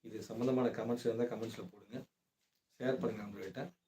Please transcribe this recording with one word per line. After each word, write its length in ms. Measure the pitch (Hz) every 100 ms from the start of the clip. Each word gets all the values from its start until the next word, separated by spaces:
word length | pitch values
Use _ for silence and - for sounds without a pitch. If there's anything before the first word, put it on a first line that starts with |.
| 113
இது 120 | 107
சம்பந்தமான 440 | - 117 123 127 120
கமெண்ட்ஸ் 380 | 113 110 120 120
இருந்தா 200 | 113 120
கமெண்ட்ஸ்ல 340 | 110 113 110 90
போடுங்க, 280 | 104 - 120 - _ _ _ _ _ _ _
ஷேர் 200 | 123 -
பண்ணுங்க 220 | 113 107
நண்பர்கள்கிட்ட. 400 | 104 101 98 - 90 _